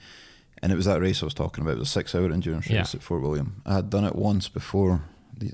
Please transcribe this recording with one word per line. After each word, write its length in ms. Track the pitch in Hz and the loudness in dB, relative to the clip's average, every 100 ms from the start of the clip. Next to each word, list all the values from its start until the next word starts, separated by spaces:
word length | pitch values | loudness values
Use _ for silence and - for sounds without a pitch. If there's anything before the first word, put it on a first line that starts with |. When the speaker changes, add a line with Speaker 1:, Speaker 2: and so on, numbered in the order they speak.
| - - - - _ - | -8 -20 -20 -20 _ -4
Speaker 1:
And 100 | 90 | 0
it 40 | 92 | 2
was 80 | 95 | 4
that 140 | 82 | 4
race 220 | 95 - | 2 2
I 40 | 78 | -2
was 80 | |
talking 280 | - 78 - | -2 -4 -2
about. 140 | 80 58 | -2 0
It 20 | |
was 80 | 139 | 0
a 40 | |
six-hour 380 | 101 - 85 90 | -2 0 0 2
endurance 360 | 82 82 80 - | 2 0 -2 0
Speaker 2:
Yeah. 100 | 110 | 0
Speaker 1:
race 140 | 87 | 0
at 80 | - | -6
Fort 200 | - 85 | -4 -2
William. 400 | 69 76 71 98 | 0 -2 -4 -6
I 100 | - 98 | -2 0
had 120 | 98 | 2
done 160 | 101 | 2
it 100 | 101 - | 2 2
once 320 | 104 101 - | 2 2 0
before 540 | - - 98 95 87 76 - - | -6 -2 2 4 2 -2 -14 -20
the, 180 | - 101 | -10 -8